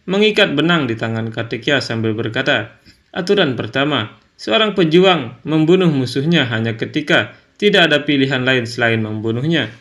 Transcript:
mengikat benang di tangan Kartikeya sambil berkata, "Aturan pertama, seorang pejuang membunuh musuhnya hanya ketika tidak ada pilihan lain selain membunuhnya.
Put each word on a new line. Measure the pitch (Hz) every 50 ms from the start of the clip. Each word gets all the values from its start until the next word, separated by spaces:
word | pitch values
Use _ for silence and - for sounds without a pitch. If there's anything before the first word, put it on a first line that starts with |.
| _
mengikat | - 180 196 214 214 202 214 202 170 147
benang | 143 147 165 175 170 143
di | 120 113
tangan | 113 123 113 113 113 113 113 110
Kartikeya | 117 117 117 131 117 107 - 147 131
sambil | 120 - 123 113 110 110 107
berkata, | 107 110 107 107 131 135 151 139 113 101 - - _ _ - - _ _ _ -
"Aturan | 185 180 180 202 202 185 147 123 113
pertama, | 110 107 - 135 139 147 147 123 107 110 - - _ _ _ -
seorang | - - 214 226 220 214 202 208
pejuang | 185 160 151 175 185 190 180 160 131 113 113 - -
membunuh | 139 156 160 156 156 180 185 185 175
musuhnya | 147 135 131 120 - 139 139 160 175 165 135 117
hanya | 117 110 113 113 110 113
ketika | 120 113 113 151 147 - 175 139 104 - - - _ _ _ -
tidak | 208 208 190 196 175 156
ada | 147 147 139 -
pilihan | 147 139 135 135 143 127
lain | 127 127 131 127 117
selain | 113 113 120 120 117 113 113 110
membunuhnya. | 110 107 107 104 113 113 120 131 160 170 156 123 104 - -